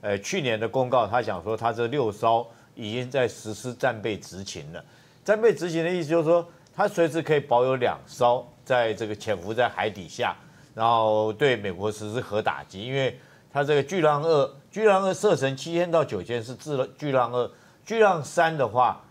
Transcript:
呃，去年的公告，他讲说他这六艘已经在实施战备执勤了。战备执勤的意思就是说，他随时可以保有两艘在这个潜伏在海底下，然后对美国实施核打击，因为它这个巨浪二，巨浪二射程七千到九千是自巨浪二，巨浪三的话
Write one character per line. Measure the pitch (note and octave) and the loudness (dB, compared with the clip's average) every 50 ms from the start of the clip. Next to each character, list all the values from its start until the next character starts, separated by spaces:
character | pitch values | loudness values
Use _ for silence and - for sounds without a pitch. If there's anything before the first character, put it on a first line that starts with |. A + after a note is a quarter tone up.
呃， | - G#2 G2+ G2+ | -2 -2 -4 -4
去 | G2+ - - G3 | -4 -4 -4 -2
年 | D3 B2 A2+ G#2+ | 0 0 0 0
的 | A2 | -2
公 | A2 G#2 C3+ B2+ B2 | -2 0 0 0 2
告， | B2+ B2+ A2+ | 2 2 2
他 | G2 A#2 B2 | 2 0 -2
讲 | A2+ G#2+ G2+ F2+ E2 | 0 -2 -6 -6 -4
说 | G#2 A2 | -6 -6
他 | A2 A2+ A#2 | -2 -2 -2
这 | A2+ A2 A#2+ | -2 0 -4
六 | A#2 B2+ D3+ B2+ G#2+ | -2 0 0 -2 -2
艘 | G2 - - A2+ A#2 A2+ A#2 A#2 - - - _ _ | -2 0 2 2 2 2 0 -4 -16 -20 -20 _ _
已 | - A2+ G#2 | -12 -10 -6
经 | A2 B2 B2+ B2+ | -6 -6 -6 -4
在 | C3+ C#3 B2+ | -2 0 0
实 | A2+ - - - G#2+ G#2+ | 0 -2 -6 -10 -10 -10
施 | - - B2+ A#2+ | -8 -10 -12 -8
战 | - - C3 A#2 A2 | -2 -2 -2 -2 -2
备 | G2 A#2 G#2 | -4 -4 -4
执 | F2 - - F2+ F#2 G2 | -4 -8 -14 -14 -14 -12
勤 | - - F#2 C#2+ D2+ E2 | -12 -12 -14 -14 -14 -16
了。 | E2+ - - - - _ _ _ _ _ | -16 -18 -18 -20 -20 _ _ _ _ _
战 | - G#3 G#3+ | 0 0 4
备 | A3 A#3 F3+ | 4 2 2
执 | - D#3+ F3+ | 2 -4 -4
勤 | D#3+ E3 D#3+ | -2 -2 -2
的 | E3+ | -2
意 | F#3 F3+ | -2 -4
思 | E3 C#3+ | -2 0
就 | E3 | 0
是 | E3+ D#3+ | 0 4
说， | D#3 E3+ E3+ E3+ E3+ - - _ _ _ | 4 2 2 2 -2 -14 -20 _ _ _
他 | - G3 | -2 -2
随 | G3+ G#3 - E3+ | 0 2 2 0
时 | D#3+ C#3 E3 | 2 2 -4
可 | D3+ - D#3 | 0 2 0
以 | D3 | 0
保 | - - A#2 A#2+ B2+ | 2 2 2 2 4
有 | C3 C3 | 2 2
两 | B2+ A#2+ G#2+ E2 C#2 - | 2 0 -2 -2 -4 -12
艘 | - - - B2 A#2+ B2 B2+ - - - _ - | -20 -2 2 4 4 4 2 -2 -10 -20 _ -4
在 | - C3 B2 A#2 A2+ G#2+ | 0 2 2 2 0 0
这 | F#2 A#2 | -2 -4
个 | G#2 G#2+ | -6 -6
潜 | - - A2 G#2 | -8 -4 -4 -4
伏 | F2 E2+ G2 A2+ | -4 -4 -6 0
在 | A#2 B2 A2 | 0 0 0
海 | - - G2 | 0 -2 -4
底 | A2 F#2+ G2 F2 D#2 | -4 -4 -8 -14 -14
下， | - - A#2+ G2+ E2+ - - - - - - _ - | -8 -4 -4 -4 -4 -6 -16 -20 -20 -20 -20 _ -6
然 | A2+ A2+ | 0 2
后 | A#2 A#2+ A2+ A2 A2 G#2+ G#2+ G#2+ A2 | 4 4 4 4 4 4 2 2 0
对 | G#2+ G#2 D3 C#3 B2+ | 0 2 2 2 2
美 | A2 G2+ G2 | 2 -2 -6
国 | F2+ F2 G2 A2 | -6 -4 -4 -6
实 | G2+ - A2 G#2+ | -6 -6 -8 -6
施 | G#2+ B2+ | -6 -6
核 | A#2+ - G2+ G#2+ | -6 -2 -4 -2
打 | G2+ - D#2 C#2 D2 | -2 -2 -4 -4 -10
击， | - - F#2 | -14 -14 -12
因 | G#2+ B2+ | -10 -4
为 | C3 C#3 C3+ B2 - - - - - - _ _ | -2 -2 -2 -2 -4 -6 -20 -20 -20 -20 _ _
它 | - C#3 C#3+ | -4 -4 0
这 | C#3 D3+ | 2 2
个 | C#3+ C3+ | 0 0
巨 | C#3+ F#3 F#3+ | 0 -2 2
浪 | D#3 D3+ D3 C#3+ D3 | 4 4 4 4 2
二， | E3 D#3+ D3 C3+ C3+ - - - _ | 2 4 4 2 0 -2 -16 -20 _
巨 | - G3 A3 | -6 2 4
浪 | G#3+ G3 F#3+ G3 | 6 6 6 4
二 | F#3+ F#3 | 0 -2
射 | - - G#3+ F3 | 2 2 2 2
程 | B2+ C3 C3+ C3+ | 2 0 -2 -2
七 | C3 - D#3+ E3+ | -4 -8 -4 -2
千 | E3+ F3 F3 | -2 0 2
到 | E3 E3 D3 | 2 2 2
九 | - - F#2+ F2+ | 2 -4 -6 -6
千 | - A#2+ A#2+ A2 | -4 -6 -6 -6
是 | A#2 B2+ | -8 -14
自 | G#2+ - D3+ D3 C3 C3 - - | -14 -8 -6 -2 -2 -2 -4 -6
巨 | - D3 D3 | -8 -4 0
浪 | C3 C3 A#2+ A#2 | 2 2 2 2
二， | B2 B2 A#2+ G#2 - - - _ _ _ _ | 0 -2 -2 -4 -6 -16 -20 _ _ _ _
巨 | - G#3+ A3+ | -6 2 4
浪 | G#3+ G3+ F3+ E3 | 4 4 4 2
三 | C3+ - - E3+ E3 D#3+ D#3+ | -4 -4 2 2 2 2 2
的 | D3+ C3 | 0 -2
话 | A2 G2+ B2 B2 A2+ F#2+ - - _ | 0 2 2 2 2 2 -4 -12 _